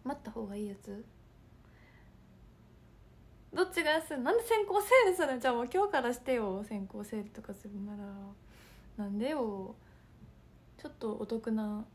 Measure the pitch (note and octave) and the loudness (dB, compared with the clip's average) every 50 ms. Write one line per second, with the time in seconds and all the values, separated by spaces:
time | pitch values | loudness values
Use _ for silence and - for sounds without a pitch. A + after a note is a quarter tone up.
0 | _ B3+ C#4+ C#4+ - A3 A3 A3+ A3+ G3 G3+ G#3 G#3 G#3 G3+ G3+ - - G3 G#3 | _ -6 -8 -6 -8 -10 -8 -8 -8 -6 -6 -6 -6 -6 -8 -10 -12 -12 -12 -12
1 | A#3 - - - - - - - - - - - - - - - - - - - | -12 -16 -20 -20 -20 -20 -20 -20 -20 -20 -20 -20 -20 -20 -20 -20 -20 -20 -20 -20
2 | - - - - - - - - - - - - - - - - - - - - | -20 -20 -20 -20 -20 -20 -20 -20 -20 -20 -20 -20 -20 -20 -20 -20 -20 -20 -20 -20
3 | - - - - - - - - - - - F#4 F#4 F#4 - F4 D#4+ D4+ D4+ D#4+ | -20 -20 -20 -20 -20 -20 -20 -20 -20 -10 -2 -2 -2 0 0 0 2 4 2 2
4 | D#4+ - D#4 C4+ A#3+ C#4 G#4+ A#4 A4+ - A4+ A4 G#4 G4+ F#4 G4+ G4+ - B4 C5 | 0 -2 -4 -2 0 2 2 2 4 4 2 2 2 2 2 2 4 8 8 10
5 | A#4 F#4+ F4+ F4+ E4 C#4 C4 B3 A#3+ C4 A#3+ A#3 B3 B3 - F#4 G#4 G4+ G4+ C#4+ | 10 8 6 4 2 2 2 2 2 2 2 2 0 0 2 2 2 4 2 2
6 | A#3+ A#3+ B3 A#3+ - C#4 C4 A#3+ A3 G3+ F#3 G3 G#3 G#3 A3 G3+ G3 F#3+ - G#3+ | 2 2 0 0 0 0 0 2 2 0 -2 -4 -6 -6 -6 -6 -6 -8 -8 -10
7 | G#3 - - G#3+ G#3 G#3+ - - G#3+ - G3+ - - G#3 G3+ G3+ G3 G#3 G#3 G#3 | -10 -6 -6 -6 -8 -8 -12 -14 -12 -12 -12 -12 -12 -12 -10 -8 -8 -8 -8 -10
8 | G3+ G3+ G3 G3 G3 G3 G3+ - - - - - - - - - - - - - | -10 -10 -10 -12 -12 -14 -16 -18 -20 -20 -20 -20 -20 -20 -20 -20 -20 -18 -8 -6
9 | G#3 G3+ G3+ G3+ A3+ C#4 D#4 D4 B3 A3 G3+ G3 F#3+ G3 A3+ - - - - - | -4 -4 -2 0 0 0 0 0 0 -2 -2 -4 -8 -10 -12 -16 -20 -20 -20 -20
10 | - - - - - - - - - - - - - - - - - D4 - - | -20 -20 -20 -20 -20 -20 -20 -20 -20 -20 -20 -20 -20 -20 -20 -16 -16 -16 -12 -6
11 | - A3+ G#3 - G#3+ G#3 A3+ A3+ A3+ A#3 A3 A3 G#3+ G#3 G#3 G#3 A3 - - | -6 -4 -4 -4 -4 -4 -4 -4 -2 -2 -2 0 0 -2 -4 -6 -8 -10 -14